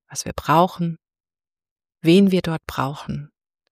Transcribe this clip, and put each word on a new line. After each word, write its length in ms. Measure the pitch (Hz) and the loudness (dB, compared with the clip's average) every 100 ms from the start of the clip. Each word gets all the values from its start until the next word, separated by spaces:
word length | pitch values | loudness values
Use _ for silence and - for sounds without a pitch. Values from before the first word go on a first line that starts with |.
| _ | _
was 160 | 143 | -12
wir 80 | - | -10
brauchen, 640 | - - 156 180 - 170 160 _ _ _ _ _ _ _ _ _ _ | -8 0 2 2 0 -6 -6 _ _ _ _ _ _ _ _ _ _
wen 280 | 160 180 196 | 4 6 6
wir 120 | 185 | 2
dort 220 | 170 160 - | -2 -6 -8
brauchen, 640 | - 131 151 - 143 147 _ _ _ _ | -6 -6 -8 -10 -10 -12 _ _ _ _